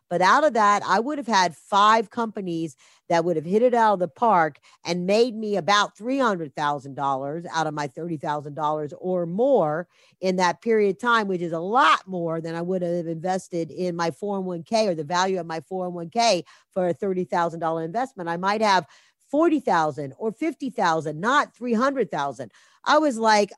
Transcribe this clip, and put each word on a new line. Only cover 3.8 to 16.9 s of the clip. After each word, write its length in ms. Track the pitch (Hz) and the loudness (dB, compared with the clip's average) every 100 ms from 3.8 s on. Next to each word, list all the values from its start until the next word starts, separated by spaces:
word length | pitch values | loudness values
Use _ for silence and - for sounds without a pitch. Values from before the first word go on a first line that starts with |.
| 220 | 4
of 60 | 196 | 2
the 80 | 180 | -2
park 500 | - 240 190 156 - _ _ | 0 4 4 2 -2 _ _
and 220 | - 180 180 | -6 -4 0
made 300 | 214 247 220 | 2 2 -2
me 220 | 214 196 | -4 -2
about 400 | 160 208 190 - | 2 2 2 -4
three 200 | 226 269 | -4 0
hundred 380 | 240 185 151 160 | 0 0 -6 -4
thousand 400 | 147 147 139 135 | -2 -2 -6 -4
dollars 500 | 139 135 139 165 175 | -2 -2 -4 -8 -6
out 140 | 165 156 | -2 -2
of 60 | |
my 140 | 151 147 | -4 -6
thirty 300 | - 170 156 | -8 -8 -6
thousand 380 | 160 147 143 147 | -4 -6 -6 -4
dollars 380 | 151 156 147 - | -2 -2 -6 -8
or 260 | 185 185 170 | -4 -2 -2
more 640 | 185 269 247 156 156 180 _ _ _ | 0 2 4 2 -2 -6 _ _ _
in 160 | 185 185 | -2 2
that 240 | 180 170 | 0 0
period 340 | 226 220 202 185 | 0 2 2 0
of 60 | |
time, 260 | 240 233 196 | 0 0 0
which 140 | 185 | -4
is 100 | 175 | -4
a 80 | 165 | -6
lot 480 | 180 240 311 285 190 | -2 2 4 2 -2
more 340 | 185 170 165 | -6 -4 -4
than 140 | 165 170 | -6 -6
I 60 | |
would 200 | 175 185 | -4 -2
have 260 | 175 175 165 | -2 -4 -4
invested 640 | 165 185 190 - 170 160 | -6 -4 -4 -4 -6 -6
in 260 | - 180 170 | -6 -6 -2
my 160 | 170 | -4
four 260 | 160 208 196 | -4 -6 -6
oh 20 | |
one 240 | 185 175 | -6 -8
K 240 | 151 220 214 | -2 0 0
or 80 | 160 | -2
the 80 | |
value 360 | 147 175 190 185 | -2 0 0 -2
of 60 | 165 | -6
my 140 | 160 | -10
four 260 | - 185 180 | -8 -8 -6
oh 40 | |
one 200 | 175 165 | -8 -6
K 360 | 226 233 180 - _ _ | 0 2 0 -2 _ _
for 160 | 190 | -2
a 60 | 180 | -2